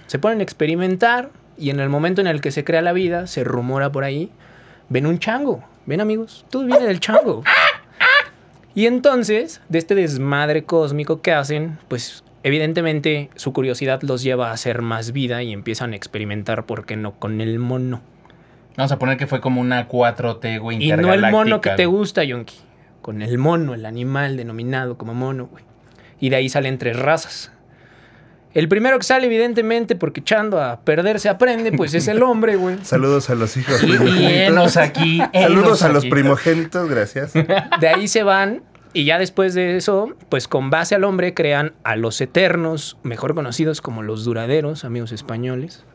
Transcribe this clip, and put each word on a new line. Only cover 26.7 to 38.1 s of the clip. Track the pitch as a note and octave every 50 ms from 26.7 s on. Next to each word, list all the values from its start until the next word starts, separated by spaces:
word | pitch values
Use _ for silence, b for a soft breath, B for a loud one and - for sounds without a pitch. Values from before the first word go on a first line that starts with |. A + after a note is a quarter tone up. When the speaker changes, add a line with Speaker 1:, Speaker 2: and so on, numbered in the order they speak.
| C3+
Speaker 1:
tres | B2+ B2+ A#2+ A2+ B2
razas. | C3 C#3+ D#3+ D#3 - - - - - - - _ _ b b b b b b b b b b b b b b b b b _
El | D#3 E3 D#3
primero | G3 G#3+ A#3 C4 C4+ B3+
que | -
sale, | - C4 C4 C4
evidentemente, | A#3+ A3+ A3+ A#3+ A#3+ A3+ A#3 A3 A3 A#3 A#3 A#3 A3 A3+
porque | F3 - D3+ - D3
echando | C#3 - A3 G#3+ G#3+ G#3+ G3 D#3+ C#3
a | B2 A#2 -
perder | - - D3+ E3 F3 G#3 A3 G3+
se | - G#3
aprende, | G3 - B3 B3+ A#3 A3+ A3+ A3 D#3+
pues | D3+ E3 C#3+ D3+
es | E3+ C#3+ G#3
el | G#3+ A3+ B3
hombre, | B3+ A#3 A3 A3+ A3+ G3+
güey. | F#3 F3+ F3+ F#3 G3+
Speaker 3:
<laughs> | F#3+
Saludos | - C3+ C3 C3+ C#3 C#3+ C#3 - -
a | B2
los | A#2 A2+ G#2 -
hijos | C3 B2 C#3 C3 A2 -
Speaker 2:
Y, |
y | - -
Speaker 3:
primogénitos. | A#2+ - B2+ - - - D#3 D3 - F#3+ -
Speaker 2:
enos | - F3+ E3+ E3+ E3 E3+
aquí, | D3+ C#3+ C#3+ D#3 E3 E3 E3 E3 D#3 - -
Speaker 3:
Saludos | F3+ F#3 E3+ E3+ F#3+ F#3+
Speaker 2:
enos | A3+ G#3+ - F3
Speaker 3:
a | D#3
los | D3 C#3+ B2+
Speaker 2:
aquí. | B2+
Speaker 3:
primogénitos, | C#3 C#3+ C3+ C#3 C#3 - - E3 E3 E3 E3 D#3+ - F3+ F3 D#3
gracias. | C3+ A2+ G#2 - - C3+ C#3+ C#3+ -
Speaker 1:
<laughs> | D#3+ D3+ - F#3+ G3 F#3 - - E3+
De | D#3+ D#3+
ahí | E3+ F#3 G#3
se | G3+